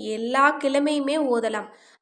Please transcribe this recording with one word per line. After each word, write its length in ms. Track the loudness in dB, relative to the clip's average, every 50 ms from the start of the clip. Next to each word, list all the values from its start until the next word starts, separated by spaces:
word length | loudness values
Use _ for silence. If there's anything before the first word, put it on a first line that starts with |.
| -8
எல்லா 540 | -6 -6 -6 -4 -2 2 4 4 4 4
கிழமையுமே 580 | 2 0 0 2 2 2 2 0 0 0 0 0 0 0
ஓதலாம். 420 | 0 0 0 0 -2 -4 -6 -8 -10 -16 -20 -20 -20 -20 _